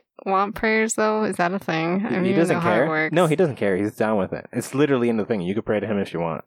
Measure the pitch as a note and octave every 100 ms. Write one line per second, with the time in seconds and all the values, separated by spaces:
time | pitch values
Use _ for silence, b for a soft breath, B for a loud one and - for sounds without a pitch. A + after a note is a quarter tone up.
0 | - - - F#3+ G3+ - A3 A3 A3 -
1 | G#3+ G#3+ G#3 F#3+ F3 F#3+ - D#3+ E3 F#3+
2 | - F#3 F#3 F#3+ F3 D#3 E3+ A#2 D3+ D#3
3 | D#3 E3 E3 D3 E3+ A2+ G2+ F#2+ G#2 -
4 | A2 G#2+ F#2 - - B2 - C3 C#3+ C3
5 | A#2+ A2+ G2 G#2+ F2 G#2+ - G#2 G2+ G#3
6 | - E2 - D#3